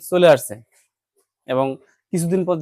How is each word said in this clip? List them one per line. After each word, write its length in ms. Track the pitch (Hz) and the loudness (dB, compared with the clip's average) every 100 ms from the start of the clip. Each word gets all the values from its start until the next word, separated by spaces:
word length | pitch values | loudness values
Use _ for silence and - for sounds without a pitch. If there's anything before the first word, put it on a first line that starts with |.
| - | -2
চলে 180 | 180 170 | 4 4
আসছে। 240 | 131 - 107 _ _ _ _ _ _ _ _ - | 4 0 -16 _ _ _ _ _ _ _ _ -6
এবং 180 | 131 135 131 _ _ _ | -4 -4 -8 _ _ _
কিছুদিন 280 | 180 170 190 180 | -6 -2 -2 -2
পর 100 | 170 | -2